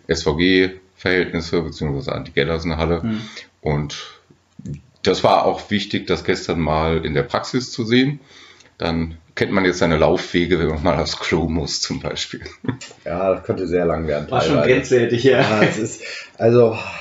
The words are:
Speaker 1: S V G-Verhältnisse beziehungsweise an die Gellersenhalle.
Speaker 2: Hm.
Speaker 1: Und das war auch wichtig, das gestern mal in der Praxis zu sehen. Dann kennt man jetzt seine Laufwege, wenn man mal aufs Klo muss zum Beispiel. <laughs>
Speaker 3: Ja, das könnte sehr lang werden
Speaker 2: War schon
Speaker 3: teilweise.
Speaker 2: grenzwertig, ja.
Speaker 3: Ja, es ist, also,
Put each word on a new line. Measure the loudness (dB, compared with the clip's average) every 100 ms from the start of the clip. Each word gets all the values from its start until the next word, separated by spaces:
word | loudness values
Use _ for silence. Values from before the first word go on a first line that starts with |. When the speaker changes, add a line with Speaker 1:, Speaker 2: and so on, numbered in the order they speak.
| -4
Speaker 1:
S | -2
V | 0 2
G-Verhältnisse | 4 4 2 -2 _ _ 0 0 0 -4 -2 -2
beziehungsweise | -4 -6 -4 -4 -4
an | -8
die | -4
Gellersenhalle. | -2 0 -2 -2 -2 0 0
Speaker 2:
Hm. | -2 -6 -8 -16 -20 _
Speaker 1:
Und | -4 -2 -4 -8 -14 -20 _ _ _ -18 -14 -14 -16 _
das | 0 2
war | 4 4 2
auch | -2 -2
wichtig, | -4 -2 -6 -2
das | -2
gestern | 0 -2 -2 -2
mal | 0 0 0 0 -2
in |
der | -2
Praxis | -2 -4 -2 -6 -6
zu | -8 0
sehen. | 2 2 -2 -12 -20 -20 -20 -20 _
Dann | -4 -2 -4 -8 _
kennt | -4 0
man | 2
jetzt | 2 2
seine | 2 4
Laufwege, | 4 2 0 0 2 2
wenn | 2
man | 0
mal | 0 0
aufs | -2 -4
Klo | -2 0 0
muss | -2 -4 -6
zum | -6 -6
Beispiel. | -6 -6 -8 -10 -14 -8
<laughs> | -8 -8 -14 -14 -8
Speaker 3:
Ja, | -2 0
das | 0
könnte | -2 -4 0
sehr | 0 0
lang | 0 -2
werden | -4 -2
Speaker 2:
War | 0
schon | 2 2
Speaker 3:
teilweise. | 4
Speaker 2:
grenzwertig, | 2 4 2 4 4
ja. | 4 4
Speaker 3:
Ja, | 4 4
es | 2 2
ist, | -6 -8 -14 -14 -16 0
also, | 4 6 6 2 -8 -12